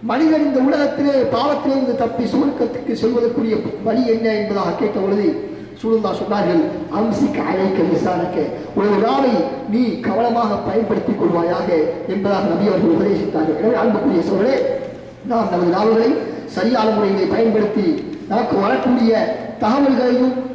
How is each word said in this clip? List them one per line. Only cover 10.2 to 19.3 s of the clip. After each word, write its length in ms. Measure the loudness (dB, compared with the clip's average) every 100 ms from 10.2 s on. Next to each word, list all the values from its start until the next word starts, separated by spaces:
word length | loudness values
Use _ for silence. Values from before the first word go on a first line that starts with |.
| 0 0 0 -2
பயன்படுத்திக் 680 | -2 -2 0 -2 -2 0
கொள்வாயாக 640 | 0 0 0 -2 0 0 0 -2 -4
என்பதாக 360 | -2 0 0
நபி 240 | 0 2 2
அவர்கள் 220 | 2 2
உபதேசித்தார்கள். 680 | 2 2 0 -2 -2 0 0
எனவே 180 | 0 2
அன்புக்குரிய 460 | 2 2 2 0
சகோதரர்களே, 400 | 0 0 2 2 0 -4 -6 -12 -16 -14 -4
நாம் 220 | -2 0
நமது 180 | 0 0
நாவுகளை 440 | 2 4 4 4 0 -2 -8 -8
சரியான 440 | -2 0 2 2
முறையிலே 340 | 2 0 2
பயன்படுத்தி 920 | 0 2 2 2 0 0 0 -2 -4 -10 -4
நமக்கு 280 | -2 0 0
வரக்கூடிய 800 | 0 0 2 2 4 2 0